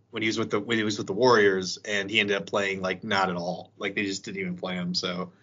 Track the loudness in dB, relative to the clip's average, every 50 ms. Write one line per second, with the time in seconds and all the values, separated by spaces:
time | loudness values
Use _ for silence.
0 | _ _ -8 -2 -2 -2 0 0 -2 0 -2 -2 -2 0 -2 0 0 -2 -2 -4
1 | -6 -6 0 4 6 6 8 8 8 6 6 4 0 -4 -6 -8 -6 -4 -4 -2
2 | -2 0 2 2 2 4 2 0 0 -2 0 0 0 0 -2 -2 -2 -4 -4 -4
3 | -2 0 2 2 2 2 0 -2 -2 -4 -4 -6 -8 -16 _ -6 -6 -4 -2 -2
4 | -2 -2 -4 -6 -8 -10 -8 -6 -6 -6 -6 -6 -6 -6 -4 -4 -4 -4 -4 -2
5 | -2 -4 -4 -4 -6 -8 -10 _